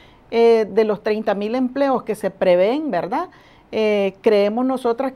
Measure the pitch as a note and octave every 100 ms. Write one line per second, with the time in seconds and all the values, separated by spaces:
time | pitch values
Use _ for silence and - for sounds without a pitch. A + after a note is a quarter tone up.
0 | - _ _ A3+ A#3 A3+ G#3+ F#3+ A3 G3+
1 | A3 G#3+ A3 G3+ G#3 B3 B3+ C4 C#4 B3
2 | - G3+ G3 - F#3 F3+ G3 C#4+ D#4 F3
3 | E3+ C4 F4+ - _ _ _ A3 G#3+ G#3
4 | G3 F#3+ A#3 G#3 G3+ A3 C4 C4 A#3+ A#3
5 | C4+